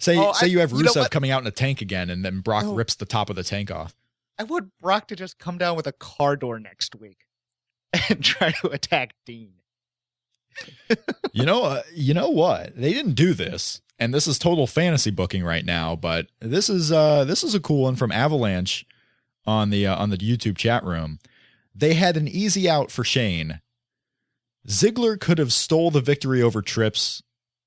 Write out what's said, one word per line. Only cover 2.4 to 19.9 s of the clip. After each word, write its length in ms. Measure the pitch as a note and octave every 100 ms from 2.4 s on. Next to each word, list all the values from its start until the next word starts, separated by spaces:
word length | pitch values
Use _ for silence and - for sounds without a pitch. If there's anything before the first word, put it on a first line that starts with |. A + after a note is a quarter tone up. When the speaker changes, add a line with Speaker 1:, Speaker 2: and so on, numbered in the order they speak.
Speaker 1:
Brock 240 | G#2 G#2+ G#2
Speaker 2:
Oh. 80 |
Speaker 1:
rips 220 | G#2 A2+ -
the 100 | G2+
top 240 | A2 G#2
of 60 | F#2
the 80 |
tank 260 | F2 G2+ G2
off. 240 | E2 D#2 _ _ _ _ -
Speaker 2:
I 40 |
want 280 | A3 E4+ F#3+ _
Brock 260 | F3 G3+ -
to 80 | F#3
just 220 | F#3 -
come 180 | F3 F3
down 180 | F3 E3
with 100 | D3
a 60 |
car 420 | - - - C#3+ C#3+
door 220 | C3 A2+
next 380 | G2+ F2 - G#2+
week 220 | G#2+ F#2+ _ _ _ _
<laughs> 460 | _ _ - F3 -
and 140 | G#3+
try 260 | C#3 - E3+
to 180 | - F3+
attack 440 | C#3 - D#3+ B2 _
Dean. 280 | - A#2 G#2+ F#2 _ _ _ _ _ _ _ _ _ - - - -
<laughs> 80 | A3+ - - -
Speaker 1:
You 140 | A2 C#3
know, 160 | A3
uh, 200 | F#3 C3+ -
you 180 | E3+ C3+
know 160 | E3 -
what? 440 | D4+ F3+ F2+ E2+ -
They 160 | C#3
didn't 200 | B3+ B3+
do 200 | B2+ F3
this, 460 | A2 E2+ F2+ - - _ -
and 120 | A#2
this 140 | C3+ D#3+
is 100 | C#3
total 300 | E3+ E3+ B2+
fantasy 460 | - F3 D3+ -
booking 320 | F#2+ F2+ G2
right 200 | F2 E2
now, 300 | D#2 E2+ D#2+
but 320 | E2 E2 E2 D#2 -
this 280 | A2+ D#3+ G#3
is, 220 | F#3+ D3+
uh, 340 | D#3+ D3+ D3
this 200 | C3+ G3+
is 100 | E4+
a 60 | G#3
cool 240 | - D3
one 100 | C3
from 160 | B2+ A#2+
Avalanche 760 | G2 C#3+ D3+ A2 F#2 F#2 - - _ _ _ _ _ -
on 240 | A2 G#2
the, 160 | G2+
uh, 80 | G2